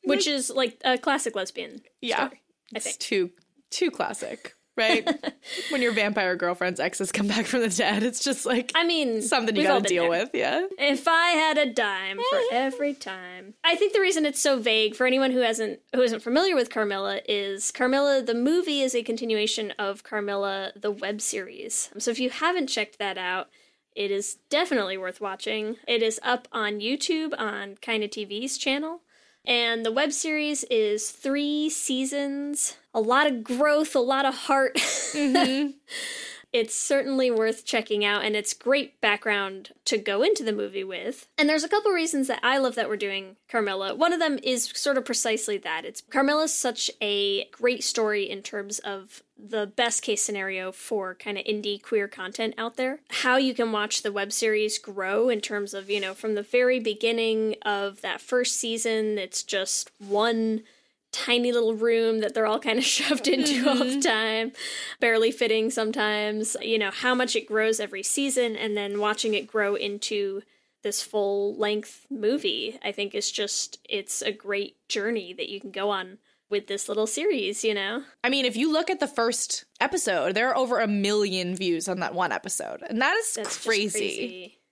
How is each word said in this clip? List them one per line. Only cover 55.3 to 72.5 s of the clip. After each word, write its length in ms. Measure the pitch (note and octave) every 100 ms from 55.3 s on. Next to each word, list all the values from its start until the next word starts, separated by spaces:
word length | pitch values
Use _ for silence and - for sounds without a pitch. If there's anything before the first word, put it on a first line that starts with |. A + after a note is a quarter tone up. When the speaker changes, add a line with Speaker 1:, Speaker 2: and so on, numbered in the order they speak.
| A3+
Speaker 1:
terms 320 | G3+ G#3 G3+ G3
of, 140 | G3
you 100 | G3+
know, 140 | F#3+ F#3+
from 200 | A3 G#3
the 80 |
very 360 | G#3 B3 B3 B3+
beginning 760 | A3 G#3 A3+ A#3 A3+ A3 A3 G#3+
of 380 | - G3+ G3+ G3
that 200 | G3 -
first 360 | - B3+ B3 -
season, 600 | A#3 A3+ A3+ A3 G#3+ G#3+
it's 220 | F#3 -
just 460 | - G3+ F#3+ - - _
one 640 | G3+ G#3 A3+ A3+ A3 A3 A3 _ _ _ _
tiny 400 | - - A#3+ A#3+
little 240 | A#3+ A3+ A3
room 460 | A#3 A3+ A3+ A3
that 120 | G#3+
they're 140 | A3+ G#3+
all 100 | A3
kinda 240 | B3 A3+
<laughs> 0 |
shoved 460 | C4 - C#4+ C#4 A#3+
into 420 | C4+ D4 C4+ C4+
all 60 | C4
the 80 | B3+
Speaker 2:
Mm-hmm. 140 | C#4
Speaker 1:
time, 520 | C4 A3 A3 A3 A3+ - - - - -
barely 300 | A#3+ A3+ A3+
fitting 380 | A3+ A3+ A3 A3
sometimes, 880 | - A3 A3 G#3+ G#3+ G#3+ G#3+ G#3+ -
you 200 | - A3+
know, 100 | G3+
how 240 | - B3
much 220 | B3+ B3+ A3+
it 100 | -
grows 340 | G#3+ A3 A3
every 220 | G#3 G3+
season, 540 | G3 - C#4 B3+ A#3+ G#3+
and 200 | A3 G#3
then 240 | G3+ G3+
watching 360 | G#3 G#3+ A3+ G#3
it 100 | -
grow 300 | A3 G3+ G3+
into 680 | G3+ G3+ - G#3 G3+ G3 - _ _ _
this 220 | G#3 G3+
full-length 1040 | - G#3+ G3+ G3+ G3+ G#3+ G#3 G#3+ G#3+ - -
movie, 720 | C4+ G#3 C#4 G3+